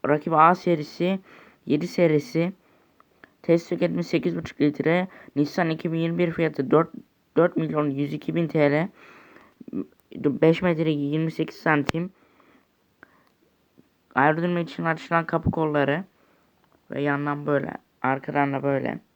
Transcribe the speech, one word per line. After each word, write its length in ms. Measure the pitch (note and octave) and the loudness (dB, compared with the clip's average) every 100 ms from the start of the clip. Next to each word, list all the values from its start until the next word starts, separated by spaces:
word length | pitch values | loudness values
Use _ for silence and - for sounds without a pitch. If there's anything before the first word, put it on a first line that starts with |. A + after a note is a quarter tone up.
| C3+ | 2
Rakibi 280 | D3 - D#3+ | 0 2 6
A 180 | E3 | 6
serisi, 640 | F#3 - E3 D3 - F3 F#3+ - - - _ - | 4 0 0 -2 -4 -2 -2 -8 -20 -20 _ -2
yedi 200 | D3+ F3 | -2 0
serisi. 640 | - E3+ D3+ D3 D#3+ F3 F#3+ _ _ _ _ _ _ - _ | 2 4 4 0 -2 -2 -6 _ _ _ _ _ _ -20 _
Test 260 | - E3+ - | 2 2 2
tüketimi 360 | F3 F3 E3+ | -2 -2 -2
sekiz 320 | E3+ E3+ F3+ E3+ | -2 -2 0 -4
buçuk 240 | E3 - | -8 0
litre. 480 | D3 D3 D#3 F3 F#3 - - C#3 | 0 2 0 0 -2 -10 -8 -2
Nissan 340 | D3 - E3 | -2 0 -2
iki 220 | D#3+ E3+ | -2 -4
bin 60 | E3 | -2
yirmi 200 | E3 E3+ | -2 0
bir 120 | F3 | 0
fiyatı 400 | E3 D#3+ - C3 | 0 -2 -2 4
dört, 200 | D3 E3 - - _ _ - | 4 4 -6 -20 _ _ 2
dört 200 | E3+ E3 | 2 2
milyon 340 | D#3+ D#3 D3+ | -2 0 -2
yüz 220 | C3+ C#3+ | -2 -4
iki 220 | D3+ - | -4 -4
bin 140 | D#3+ E3 | -2 0
T 220 | D#3+ C#3+ | 2 2
L. 180 | D3 F3 _ - - - - - _ - - - _ _ - | 2 -2 _ -20 -20 -20 -20 -20 _ -12 -10 -10 _ _ -4
Beş 460 | D3 B2 D#3+ E3 | -2 2 2 4
metre 280 | F#3 D#3 D#3+ | 0 0 0
yirmi 400 | D3 C#3+ D#3 D#3+ | -2 -2 -2 -2
sekiz 260 | D#3+ D#3+ - | -4 -6 -4
santim. 540 | E3 D3+ - E3 F3+ _ _ _ _ _ _ _ _ _ - _ _ _ _ _ _ _ _ _ _ | 0 0 0 -4 -8 _ _ _ _ _ _ _ _ _ -20 _ _ _ _ _ _ _ _ _ _
Aerodinamik 560 | - C#3+ D#3 F3 F3 E3+ | 2 2 2 0 -2 -4
için 140 | - | -4
açılan 420 | E3 D#3+ - E3+ D#3+ | -4 -4 0 -2 0
kapı 240 | E3 E3 | -2 -2
kolları. 540 | - D#3 D3 C#3 D3+ F#3+ _ _ _ _ _ _ _ _ | -2 0 2 2 0 -4 _ _ _ _ _ _ _ _
Ve 100 | C#3 | -4
yandan 460 | C#3+ C#3+ D3 D3 D3 | -2 -2 -4 -4 -2
böyle. 260 | C#3+ - - _ _ | -2 -2 -10 _ _
Arkadan 500 | B2+ C3+ - C#3+ C#3+ | -2 -2 -2 -2 0
da 100 | C#3 | 0
böyle. 360 | C#3 C3+ B2+ - _ | -2 -2 -4 -8 _